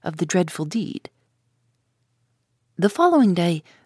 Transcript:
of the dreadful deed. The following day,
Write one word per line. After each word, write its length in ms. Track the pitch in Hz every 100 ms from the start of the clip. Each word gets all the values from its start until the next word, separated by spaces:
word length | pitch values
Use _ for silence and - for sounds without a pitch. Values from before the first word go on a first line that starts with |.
of 140 | - 156
the 100 | 160
dreadful 380 | 185 165 -
deed. 440 | 151 226 - - - _ _ _ _ _ _ _ _ _ _ _ _ _ _ _ _ -
The 120 | 202
following 460 | - 349 320 214
day, 280 | 175 170 156 - _